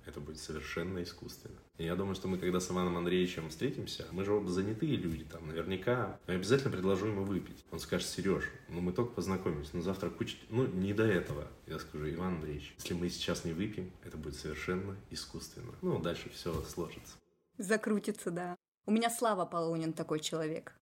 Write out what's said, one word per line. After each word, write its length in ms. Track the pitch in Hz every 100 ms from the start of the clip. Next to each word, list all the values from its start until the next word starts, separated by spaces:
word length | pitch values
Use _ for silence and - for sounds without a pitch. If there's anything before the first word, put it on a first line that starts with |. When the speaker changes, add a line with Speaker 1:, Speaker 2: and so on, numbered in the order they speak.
| -
Speaker 1:
это 120 | 80
будет 200 | 73 78
совершенно 640 | - 76 - - 87 92
искусственно». 520 | 87 - - - - - - -
И 60 |
я 100 | 82
думаю, 220 | 90 98 90
что 100 | 92
мы, 100 | 90
когда 220 | 90 90
с 100 | -
Иваном 280 | 90 90 87
Андреевичем 520 | 87 92 90 - 80
встретимся, 600 | - 117 - 95 - 85
мы 140 | 85
же 80 | 98
оба 160 | 104 92
занятые 480 | 90 101 113 160 110
люди, 260 | 87 78
там, 240 | - 82 78
наверняка, 720 | 82 82 92 - 123 98 - -
я 80 |
обязательно 380 | 90 95 135 -
предложу 340 | 92 92 95 107
ему 160 | 101
выпить. 420 | 98 90 - - -
Он 80 | 82
скажет: 300 | - 92 -
«Сереж, 340 | - 95 78 - - -
ну 120 | 85
мы 120 | 90
только 200 | 90 120
познакомились, 580 | - 92 92 95 76 73
ну 100 | 87
завтра 280 | 87 92 85
куча... 260 | - 117 - -
Ну 160 | 113 127
не 260 | 90 98
до 120 | 104
этого». 420 | 110 90 76 71 71 - -
Я 100 | 78
скажу: 320 | - 78 76
«Иван 260 | 82 92 85
Андреевич, 380 | 76 71 73 -
если 160 | -
мы 140 | 87 87
сейчас 360 | - - 82
не 80 | 85
выпьем, 400 | 80 104 - 92 -
это 120 | - 80
будет 180 | 78
совершенно 640 | 71 78 76 - 90 98 98 -
искусственно». 640 | - - - - - - -
Ну, 200 | 185 117
дальше 280 | 82 80 -
все 300 | - 87 78
сложится. 520 | - - 80 - - - _ _ _ -
Speaker 2:
Закрутится, 760 | 190 214 220 208 208 208 190
да. 240 | 175 180 180 _ _
У 60 | -
меня 200 | 220 233
Слава 340 | 233 233 190
Полунин 480 | 165 175 165 165 160
такой 260 | 165 160 156
человек. 560 | 151 160 156 160 - -